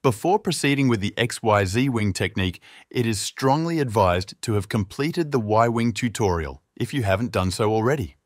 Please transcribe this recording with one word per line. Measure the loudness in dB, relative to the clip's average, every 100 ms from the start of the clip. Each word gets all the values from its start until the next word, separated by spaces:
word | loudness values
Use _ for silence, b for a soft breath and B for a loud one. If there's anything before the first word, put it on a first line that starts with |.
Before | 0 0 0 0
proceeding | 0 -2 0 2 2
with | 2
the | -2
X | -2 -4 -2
Y | 2 2
Z | 2 0 0
wing | 0 -2
technique, | -2 -4 0 -2 -4 B B B
it | -2
is | -2 -2
strongly | -6 -2 0 2 0 -2
advised | 0 2 4 2 -4 -8
to | -2
have | -2 0
completed | -4 -4 -4 -4 -2 -2
the | -2
Y | 2 2 4
wing | 2 0
tutorial | -2 -4 0 0 0 -4 -10 _
if | -8 -4
you | -2
haven't | 0 0 0
done | -2 -2
so | 0 0
already. | 2 0 0 -4 _